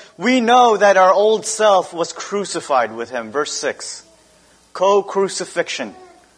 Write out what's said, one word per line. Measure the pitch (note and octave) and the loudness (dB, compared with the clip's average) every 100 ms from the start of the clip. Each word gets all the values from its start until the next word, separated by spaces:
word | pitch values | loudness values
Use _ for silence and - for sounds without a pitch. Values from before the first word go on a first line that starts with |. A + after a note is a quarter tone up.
| - - | -20 -6
"We | G#3 B3+ | 0 2
know | A3+ B3 A#3+ G#3 | 4 6 6 4
that | G3+ F#3+ | 4 6
our | F#3 | 4
old | F#3 G#3+ G#3+ - | 4 2 0 -2
self | - G#3+ F#3+ - | 0 2 2 0
was | E3+ E3 | -6 -8
crucified | - - G3+ F#3 E3+ - C3+ A2+ | -8 -8 -6 -6 -8 -2 0 -2
with | A2+ A#2 | -6 -8
him." | B2 A2+ | -8 -6
Verse | B2 D3 | -6 -6
six, | - C#3+ - - - - _ _ _ _ _ _ | -6 -6 -8 -12 -16 -20 _ _ _ _ _ _
co-crucifixion. | - F#3+ G3+ F#3+ G3 F#3+ - F3+ F3 D#3+ - A2+ E2+ - - _ | -2 2 2 0 -4 -4 -4 -8 -6 -6 -6 -10 -12 -20 -20 _